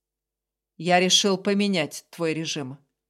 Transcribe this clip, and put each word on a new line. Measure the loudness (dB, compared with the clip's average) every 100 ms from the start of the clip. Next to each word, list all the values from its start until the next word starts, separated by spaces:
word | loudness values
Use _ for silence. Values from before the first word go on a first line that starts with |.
| _ _ _ _ _ _ _ -8
«Я | 2 4
решил | 4 2 2 0
поменять | 0 0 2 0 -2 -6 -16
твой | -4 -2
режим. | -2 -4 -6 -8 -12 _ _ _